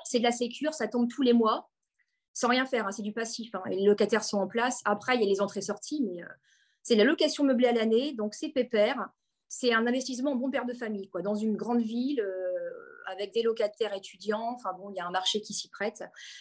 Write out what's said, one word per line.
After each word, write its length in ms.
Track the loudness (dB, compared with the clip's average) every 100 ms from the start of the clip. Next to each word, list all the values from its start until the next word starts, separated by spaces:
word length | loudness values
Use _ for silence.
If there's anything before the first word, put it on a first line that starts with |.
| -2
c'est 140 | 0
de 40 |
la 80 | 2
sécure, 420 | 0 -4 -4 -6
ça 140 | -4 -2
tombe 220 | 0 0
tous 120 | 2
les 120 | 4
mois, 360 | 6 6 2 -4 _ _ _ _ _ _
sans 140 | -2 2
rien 180 | 2 2
faire, 220 | 0 -2
hein, 40 |
c'est 100 | -4
du 80 | -6
passif, 400 | -6 -6 -8 -10
hein. 80 | -8 -4
Et 60 | 2
les 100 | 4
locataires 380 | 6 4 2
sont 140 | 0 -2
en 100 | 0
place. 320 | 0 0 0 0
Après, 300 | 0 2 2
il 60 |
y 40 | 4
a 20 |
les 140 | 2
entrées-sorties, 600 | 0 -2 -6 -8 -6 -4
mais, 220 | -4 -4
euh, 40 | -12 -18 _ _ _ _
c'est 120 | 2 6
la 80 |
location 400 | 6 6 2 4
meublée 240 | 4 6 4
à 60 |
l'année, 400 | 4 4 4 2
donc 200 | -2 -6
c'est 160 | -6 -4
pépère. 600 | -2 0 2 2 2 -6 -12 _ _ _
C'est 220 | -2 2
un 120 | 4 2
investissement 460 | 0 -2 -2 -2
en 40 | 0
bon 140 | -2
père 160 | -2 -4
de 80 |
famille, 360 | -6 -6 -6 -6
quoi, 120 | -6
dans 140 | -4 -2
une 200 | 0 -2
grande 260 | 0 0
ville, 400 | 0 -2 -2 -2
euh, 480 | -2 -4 -4 -4 -6 -10 -16 -16 -12
avec 280 | -8 -4
des 100 | 0
locataires 500 | 0 0 -2 -2 -4
étudiants. 600 | -4 -10 -10 -4 -4 -4 -6
Enfin 160 | -8 -8
bon, 100 | -10
il 60 | -8
y 40 |
a 60 | -4
un 60 |
marché 300 | -2 0 -2
qui 120 | -4
s'y 160 | -8 -10
prête. 340 | -6 -6 -6 -14 -14 -18 -14